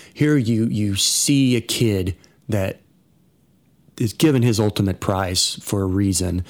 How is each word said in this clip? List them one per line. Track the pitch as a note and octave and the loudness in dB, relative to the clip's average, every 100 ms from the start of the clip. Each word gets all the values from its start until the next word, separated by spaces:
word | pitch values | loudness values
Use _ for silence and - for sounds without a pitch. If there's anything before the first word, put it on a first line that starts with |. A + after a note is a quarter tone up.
| - | -20
here | - D3 D3 | -2 0 2
you, | A2+ A2 | 0 0
you | A2+ G#2+ G#2 F#2+ | 0 -2 -2 -2
see | - - - C#3 C3 A#2+ | -2 0 2 2 2 0
a | |
kid | - - A#2 G2 F2+ - _ _ - | -2 0 0 0 -2 -6 _ _ -4
that | G#2+ F#2+ - _ _ _ _ _ _ _ _ _ _ _ - | -2 -2 -6 _ _ _ _ _ _ _ _ _ _ _ -4
is | A#2 | -4
given | - D#3+ C3 | 2 2 4
his | A#2+ G#2+ | 4 2
ultimate | G#2 - G2 F2 | 0 0 -2 -2
prize | - F#2+ F#2 F#2 - - | -2 -2 -2 -2 -4 -6
for | - G#2 | -6 -2
a | F#2+ | 0
reason, | F#2+ G2 F2+ F2+ F2+ | 0 0 0 -2 -4